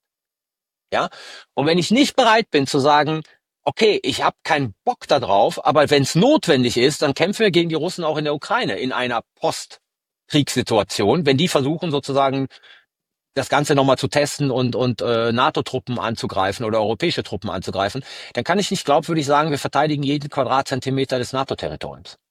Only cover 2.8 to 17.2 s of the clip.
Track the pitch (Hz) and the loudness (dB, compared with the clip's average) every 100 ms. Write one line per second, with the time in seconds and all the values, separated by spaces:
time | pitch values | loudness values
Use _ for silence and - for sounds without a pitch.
2.8 | 139 147 147 156 - _ _ _ - - | 4 4 2 -2 -8 _ _ _ -6 0
3.8 | 220 185 - - 143 - - 151 131 - | 2 2 -2 -2 -2 -2 -2 0 -2 -6
4.8 | - 240 - 151 - 98 135 - 135 147 | -6 -6 0 0 2 2 2 0 0 2
5.8 | 143 147 135 160 240 311 - 135 123 117 | 4 2 2 2 4 4 4 2 2 2
6.8 | 131 147 151 135 170 202 214 165 170 160 | 2 2 -2 0 -2 0 2 2 0 -2
7.8 | 170 180 160 151 151 147 - 226 196 95 | -4 -4 -4 -2 -2 -4 -2 -2 -2 -4
8.8 | 127 117 123 117 - _ 160 - - - | -4 -4 -4 -4 -6 _ -4 -4 -10 -20
9.8 | _ _ _ _ - 151 135 - 110 110 | _ _ _ _ -2 0 0 -2 0 0
10.8 | 95 - 101 151 143 135 170 151 135 160 | 0 0 2 2 2 2 2 0 0 -2
11.8 | 175 143 - 139 139 135 135 - - - | -4 -4 -2 0 0 0 -6 -8 -20 -20
12.8 | _ _ _ _ _ - 123 135 151 143 | _ _ _ _ _ -6 0 0 2 4
13.8 | 135 127 - 147 143 - 143 127 127 110 | 4 2 2 0 0 -2 -2 0 -2 0
14.8 | 127 110 113 117 117 117 143 156 - 131 | -2 -2 -2 0 0 2 2 0 -4 -6
15.8 | - 120 104 110 98 98 95 101 113 110 | -6 -6 -4 -6 -6 -2 -2 -2 -2 0
16.8 | 104 110 170 - | 0 -2 -2 -4